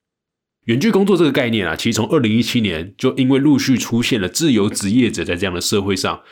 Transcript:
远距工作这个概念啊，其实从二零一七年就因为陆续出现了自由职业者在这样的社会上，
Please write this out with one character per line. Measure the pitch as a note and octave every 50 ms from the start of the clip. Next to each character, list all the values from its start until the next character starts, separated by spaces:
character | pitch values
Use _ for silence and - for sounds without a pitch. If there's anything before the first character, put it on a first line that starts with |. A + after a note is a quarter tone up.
| _ _ _ _ _ _ _ _ _ _ _ _ -
远 | A#2 A#2+ C3+
距 | F#3+ A#3
工 | F#3 F#3+ G3+
作 | G3+ G3 E3
这 | F3
个 | C#3+
概 | - D3 B2+ A#2
念 | A2+ G#2+ F#2 D#2+
啊， | D#2+
其 | - - A#2
实 | A#2
从 | G#2+ A#2+ -
二 | E3+ D3+
零 | A#2+ G#2+ G#2+ A#2+
一 |
七 | A2+ - - A#2+
年 | G#2+ G2 E2 D#2 E2+ G2+ -
就 | - - C3 C3
因 | C3+ B2+ C3
为 | C3+ C3+
陆 | C#3 D#3 C#3 B2
续 | - C#3 B2+
出 | G#2+ - - A#2 A#2
现 | A#2+ - C3+ G#2+
了 | F2+
自 | F2+ - - E3 D#3
由 | A#2+ G#2 G2 G#2
职 | - - G2 G2
业 | A2 C3 A#2+ G#2+
者 | - F2
在 | E2 E2+ F2
这 | F2 G2+
样 | F#2+
的 | F2+ F2
社 | - - A2+ G2+
会 | F#2+ G2+ F#2+
上， | - - F#2+ D#2+ - - -